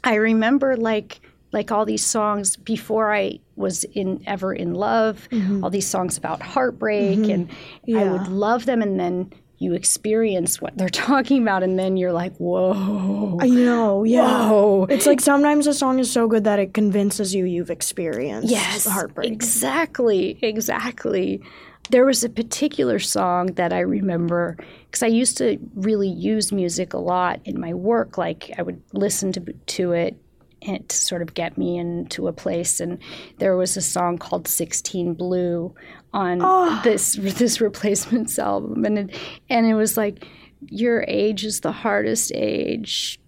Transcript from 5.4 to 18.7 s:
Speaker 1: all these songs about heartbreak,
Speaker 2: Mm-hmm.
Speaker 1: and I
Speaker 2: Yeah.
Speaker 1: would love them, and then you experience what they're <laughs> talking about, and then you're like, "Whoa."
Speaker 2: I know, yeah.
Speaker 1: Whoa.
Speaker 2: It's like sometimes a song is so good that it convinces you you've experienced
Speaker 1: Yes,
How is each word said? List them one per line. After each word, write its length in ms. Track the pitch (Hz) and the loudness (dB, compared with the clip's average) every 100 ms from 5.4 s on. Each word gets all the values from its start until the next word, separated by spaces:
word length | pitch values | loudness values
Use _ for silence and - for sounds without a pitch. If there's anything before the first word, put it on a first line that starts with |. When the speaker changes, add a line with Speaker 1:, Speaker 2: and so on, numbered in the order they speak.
| 190 202 | 0 0
Speaker 1:
all 60 | 185 | 0
these 160 | 196 190 | -2 -2
songs 280 | 190 180 - | -2 -2 -4
about 240 | - - | -6 -8
heartbreak, 760 | - 269 254 247 220 208 214 190 | -4 0 0 -2 -2 0 2 2
Speaker 2:
Mm-hmm. 100 | 214 | 2
Speaker 1:
and 200 | 175 170 | 0 -4
I 60 | - - - - | -10 -20 -12 -2
Speaker 2:
Yeah. 260 | 220 196 | 2 2
Speaker 1:
would 160 | 185 185 | 0 -2
love 380 | 190 202 233 233 | -2 0 0 0
them, 160 | 240 | 0
and 160 | 208 190 | 0 0
then 320 | 175 180 185 - _ _ | 0 -2 -6 -12 _ _
you 140 | 185 | -2
experience 880 | 170 - - 214 220 226 185 175 - | 0 -2 -2 0 2 2 0 -2 -4
what 160 | - - | -6 -2
they're 120 | 185 | -2
<laughs> 200 | - - | -2 2
talking 320 | 277 233 269 | 2 4 2
about, 200 | 226 190 | 4 2
and 160 | 185 185 | 2 2
then 180 | 190 190 | 0 0
you're 160 | 180 | 0
like, 240 | 170 180 - | 0 -2 -4
"Whoa." 1000 | 175 185 185 196 190 208 190 202 202 175 | -2 2 2 2 0 0 -2 -2 -2 2
Speaker 2:
I 80 | 254 | 4
know, 560 | 247 247 233 220 196 | 6 6 4 2 4
yeah. 460 | 220 247 247 247 220 | 4 4 4 4 6
Speaker 1:
Whoa. 360 | 214 208 196 190 | 6 6 6 4
Speaker 2:
It's 160 | 285 392 | 4 6
like 140 | 277 | 6
sometimes 460 | - 285 294 294 294 | 6 6 6 4 2
a 60 | |
song 240 | 285 269 262 | 2 2 2
is 100 | 247 | 2
so 160 | 247 226 | 2 2
good 160 | 220 | 2
that 140 | 208 202 | 2 2
it 160 | 196 | 0
convinces 600 | 214 208 196 202 - 196 | 2 2 4 0 0 -2
you 100 | 190 180 | 0 0
you've 240 | 175 165 | -2 -4
experienced 800 | 165 - - 165 113 143 110 226 | -6 -6 -4 -4 -4 -4 -2 0
Speaker 1:
Yes, 340 | 226 - | 0 0